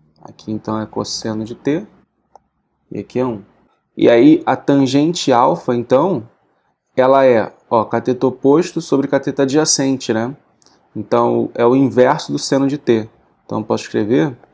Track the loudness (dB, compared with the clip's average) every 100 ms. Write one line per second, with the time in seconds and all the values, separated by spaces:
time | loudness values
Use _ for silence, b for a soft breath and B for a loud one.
0 | _ _ -20 -18 -10 -8 -6 -6 -6 -8
1 | -8 -8 -8 -6 -8 -8 -4 -4 -6 _
2 | _ _ _ _ _ _ _ _ _ -14
3 | -8 -6 -4 -6 -12 _ _ _ _ 0
4 | 2 6 6 4 2 -4 0 0 2 0
5 | 0 -2 0 2 2 0 -2 -4 2 2
6 | 2 -2 -8 _ _ _ _ _ _ 0
7 | 2 4 4 4 0 -8 -4 -2 0 -2
8 | -4 -2 -2 0 2 2 2 -6 -2 -2
9 | 0 -2 -2 -2 0 0 0 0 -2 -2
10 | -2 -4 -4 -8 _ _ b b b -12
11 | -2 2 2 0 -2 0 2 4 2 4
12 | 2 2 -4 -8 -2 -2 -2 -2 -2 -2
13 | -2 _ _ _ -10 -8 -4 -6 -4 -4
14 | -2 -2 -4 -6 _